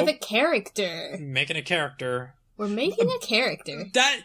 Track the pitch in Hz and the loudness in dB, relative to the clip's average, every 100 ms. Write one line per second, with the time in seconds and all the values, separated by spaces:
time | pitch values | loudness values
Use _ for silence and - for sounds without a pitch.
0 | 175 202 - 214 311 269 196 - 185 165 | 4 2 0 2 4 2 -2 -4 -4 -4
1 | 165 180 143 131 143 160 139 175 143 135 | -8 -8 -4 -2 0 -2 0 0 0 -4
2 | 127 123 127 - _ - 208 208 311 - | -4 -4 -6 -14 _ -6 -2 0 0 2
3 | 466 508 - 226 247 151 - 143 185 247 | 0 0 0 0 0 -2 -8 -10 0 4
4 | 269 262 | 4 2